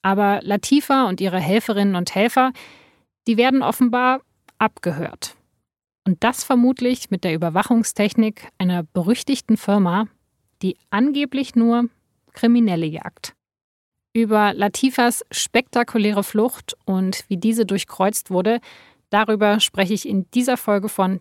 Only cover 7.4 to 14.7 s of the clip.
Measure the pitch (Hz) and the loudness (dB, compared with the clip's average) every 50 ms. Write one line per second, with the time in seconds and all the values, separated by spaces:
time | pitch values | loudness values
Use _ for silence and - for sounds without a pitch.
7.4 | 170 165 156 185 208 - 240 233 220 - - - 208 208 - - 220 214 214 - | -2 0 0 0 2 2 2 2 2 0 0 0 0 0 2 0 0 0 -4 -10
8.4 | - - _ _ 185 180 180 175 165 _ _ 185 165 185 240 - - - 277 - | -20 -20 _ _ -2 0 0 -2 -4 _ _ -2 0 0 0 0 0 -4 -4 -4
9.4 | - - 220 - - - 202 208 190 175 175 196 220 - _ _ _ _ _ _ | 0 0 0 0 2 0 2 2 2 2 2 0 -2 -4 _ _ _ _ _ _
10.4 | _ _ _ _ - 190 - _ _ _ - 202 254 294 277 285 285 269 - 269 | _ _ _ _ -6 -6 -6 _ _ _ 0 0 0 2 0 -2 -4 -4 -4 -6
11.4 | 269 - - 240 226 233 233 240 240 233 _ _ _ _ _ _ _ _ _ - | -6 0 0 2 2 4 2 2 0 -2 _ _ _ _ _ _ _ _ _ 0
12.4 | - 233 240 240 233 208 180 165 165 156 156 - - - _ _ - - _ _ | 2 4 4 4 4 2 0 -2 -4 -4 -6 -8 -12 -14 _ _ -18 -18 _ _
13.4 | _ _ _ _ _ _ _ _ _ _ _ _ _ _ _ 226 226 208 214 214 | _ _ _ _ _ _ _ _ _ _ _ _ _ _ _ 0 0 2 4 4
14.4 | 208 202 - - 202 202 | 4 2 2 0 -2 -2